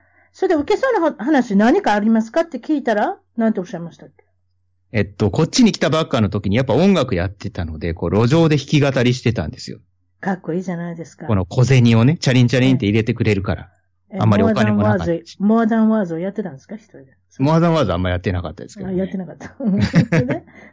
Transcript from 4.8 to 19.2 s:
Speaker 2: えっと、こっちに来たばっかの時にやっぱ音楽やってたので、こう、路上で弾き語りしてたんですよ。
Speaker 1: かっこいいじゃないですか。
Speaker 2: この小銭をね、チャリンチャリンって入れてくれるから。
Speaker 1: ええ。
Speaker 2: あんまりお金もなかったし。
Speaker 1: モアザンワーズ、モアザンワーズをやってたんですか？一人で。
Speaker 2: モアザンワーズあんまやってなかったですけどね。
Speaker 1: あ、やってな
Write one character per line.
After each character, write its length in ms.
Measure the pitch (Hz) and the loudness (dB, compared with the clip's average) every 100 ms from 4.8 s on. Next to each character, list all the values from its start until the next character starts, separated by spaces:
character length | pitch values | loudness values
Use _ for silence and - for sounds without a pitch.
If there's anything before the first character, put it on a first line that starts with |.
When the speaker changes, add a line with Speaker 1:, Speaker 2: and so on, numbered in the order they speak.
| _ | _
Speaker 2:
え 80 | 110 | -4
っ 120 | 92 | -4
と、 160 | - 104 | 0 0
こ 140 | 90 | 2
っ 40 | 165 | 0
ち 180 | - 226 | 4 2
に 80 | |
来 40 | - | 2
た 120 | 165 | 0
ば 120 | 156 | 0
っ 60 | 160 | 0
か 140 | 123 | 0
の 80 | 104 | 0
時 200 | 104 95 | -2 -2
に 60 | 107 | -2
や 80 | |
っ 20 | 131 | 0
ぱ 80 | |
音 200 | 117 196 | 2 4
楽 220 | 180 127 87 | 2 0 -2
や 100 | 95 | -4
っ 40 | |
て 180 | - 104 | -8 -12
た 160 | - 82 | -8 -8
の 120 | 80 | -6
で、 160 | 85 | -6
こ 140 | 82 85 | -4 0
う、 20 | |
路 180 | 101 120 | 2 4
上 200 | 165 160 | 4 4
で 80 | 151 | 2
弾 100 | - | 2
き 140 | 151 | 2
語 100 | 139 135 | 2 2
り 100 | 123 | 0
し 80 | 123 | 2
て 120 | 120 | -2
た 120 | 113 78 | -2 -6
ん 60 | |
で 80 | - | -10
す 100 | - | -16
よ。 100 | - _ _ _ _ | -18 _ _ _ _
Speaker 1:
か 120 | 190 | -6
っ 80 | 185 | -6
こ 120 | - | -6
い 60 | 175 | -6
い 40 | |
じ 80 | 185 | -6
ゃ 60 | 170 | -8
な 120 | 175 | -8
い 60 | 170 | -12
で 80 | |
す 140 | 160 - | -16 -14
か。 100 | 151 | -4
Speaker 2:
こ 80 | 98 | -4
の 100 | 90 | -2
小 200 | - 120 | 0 4
銭 340 | 131 117 113 | 4 4 4
を 60 | 120 | 4
ね、 120 | 170 | 2
チ 120 | 143 | 0
ャ 40 | |
リ 80 | 127 | 2
ン 60 | 120 | 2
チ 80 | 127 | 2
ャ 60 | |
リ 100 | 131 | 2
ン 60 | 131 | 2
っ 20 | |
て 60 | 101 | 2
入 80 | |
れ 100 | 110 | 0
て 100 | 110 | 0
く 120 | 110 110 | -2 0
れ 100 | 98 | -2
る 80 | |
か 120 | 95 87 | -2 -8
ら。 160 | - _ _ _ _ | -10 _ _ _ _
Speaker 1:
え 60 | 196 | -2
え。 40 | |
Speaker 2:
あ 40 | 208 | 0
ん 40 | |
ま 80 | 208 | 2
り 60 | |
お 100 | 226 | 2
金 180 | 208 214 | 2 0
も 120 | 208 | 2
な 140 | 214 202 | 2 0
か 60 | |
っ 20 | 170 | -2
た 0 | |
し。 300 | 165 - - | -4 -8 -4
Speaker 1:
モ 220 | 202 226 | 0 2
ア 80 | 226 | 2
ザ 140 | 226 | 2
ン 80 | 220 | 2
ワ 140 | 220 | 0
ー 20 | 175 | -2
ズ、 80 | 165 | -6
モ 0 | |
ア 0 | |
ザ 0 | |
ン 0 | |
ワ 0 | |
ー 0 | |
ズ 0 | |
を 40 | |
や 100 | 185 | -6
っ 40 | |
て 80 | 196 | -8
た 60 | 185 | -10
ん 40 | |
で 60 | 135 | -14
す 80 | _ | _
か？ 60 | 214 | -20
一 100 | _ | _
人 140 | 139 | -20
で。 80 | 139 _ _ - | -20 _ _ -2
Speaker 2:
モ 140 | 139 | 2
ア 60 | 160 | 2
ザ 80 | 170 | 2
ン 60 | |
ワ 100 | 160 | 2
ー 20 | 104 | 0
ズ 80 | |
あ 40 | 87 | 0
ん 40 | |
ま 80 | 92 | -2
や 60 | 90 | -2
っ 40 | |
て 100 | 101 | -2
な 100 | 90 | -4
か 80 | 78 | -6
っ 60 | - | -12
た 80 | |
で 60 | - | -16
す 80 | 208 | -12
け 60 | |
ど 60 | 190 | -6
ね。 60 | 180 | -4
Speaker 1:
あ、 20 | |
や 80 | 190 | -4
っ 40 | |
て 80 | |
な 80 | 190 | -8